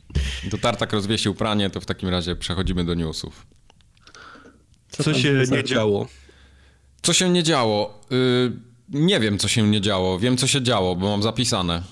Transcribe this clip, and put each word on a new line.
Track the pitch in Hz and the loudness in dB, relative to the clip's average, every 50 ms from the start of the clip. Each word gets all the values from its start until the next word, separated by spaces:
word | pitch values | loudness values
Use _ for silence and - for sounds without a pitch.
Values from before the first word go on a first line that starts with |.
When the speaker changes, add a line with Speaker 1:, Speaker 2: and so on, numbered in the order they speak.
| - - - - - - - - - 98 | -20 -8 -4 -4 -4 -4 -6 -8 -8 -8
Speaker 1:
To | 101 98 | -6 -2
Tartak | - 120 110 - 113 - - | -2 -2 0 -2 -2 -2 -2
rozwiesił | 107 98 101 113 104 - 107 92 | -2 0 0 -2 0 0 -2 -2
pranie, | - 107 110 107 104 101 95 | -2 -2 0 0 0 0 -2
to | - 95 | -2 -6
w | - | -6
takim | - 95 - - 92 | -6 -8 -4 -4 -2
razie | 90 90 82 90 87 | -2 -2 -2 -2 -6
przechodzimy | - - - 90 90 90 - 92 90 87 | -6 -6 -6 -4 -2 -2 -2 0 -2 0
do | 85 85 | 0 -2
newsów. | 85 82 80 78 - - - - - - - - - _ - - _ _ _ _ - - - - - - - - - - - - - _ _ _ _ _ _ | -2 -2 -4 -6 -8 -10 -12 -14 -18 -20 -20 -20 -20 _ -20 -20 _ _ _ _ -20 -20 -20 -20 -20 -20 -20 -20 -20 -20 -20 -20 -20 _ _ _ _ _ _
Speaker 2:
Co | - - 143 | -8 -4 -2
Speaker 3:
Co | 156 | 0
Speaker 2:
tam | 156 135 | 2 2
Speaker 3:
się | 123 131 139 | 2 2 2
Speaker 2:
w | 135 | 2
Speaker 3:
nie | 127 | 2
Speaker 2:
zasadzie? | 127 135 139 135 127 131 | 2 0 -2 -2 0 0
Speaker 3:
działo? | 120 110 107 101 101 117 - - - - - - - - - - - - - _ _ _ _ _ _ | 0 2 2 0 0 -2 -6 -12 -20 -20 -20 -20 -20 -20 -20 -20 -20 -20 -20 _ _ _ _ _ _
Speaker 1:
Co | - - 170 | -2 0 0
się | - 185 180 | 2 2 4
nie | 175 180 165 | 2 2 4
działo? | 156 165 139 120 110 107 104 104 - - - - - | 2 2 2 4 2 2 2 0 -2 -6 -14 -10 -4
Y, | 127 127 127 127 123 123 127 123 - - - - - _ _ - | 0 2 2 2 2 2 2 0 -2 -6 -12 -20 -20 _ _ -8
nie | - 143 156 180 202 165 | -2 0 2 2 4 2
wiem, | 110 107 101 101 | 2 2 0 0
co | - 101 | 0 0
się | - 120 107 104 | 2 2 4 4
nie | 104 107 | 4 2
działo. | 92 107 101 92 92 92 92 90 | 2 0 0 2 0 0 0 0
Wiem, | 104 127 127 123 | 2 0 2 2
co | - 127 | 0 0
się | - 143 | 0 0
działo, | 127 117 120 104 92 90 90 | 0 2 2 2 2 0 0
bo | 87 95 101 | 0 0 0
mam | 104 101 101 | 0 0 0
zapisane. | 113 110 117 123 117 120 101 90 87 85 85 87 - | -2 0 0 -2 0 0 0 0 0 -2 -2 -4 -8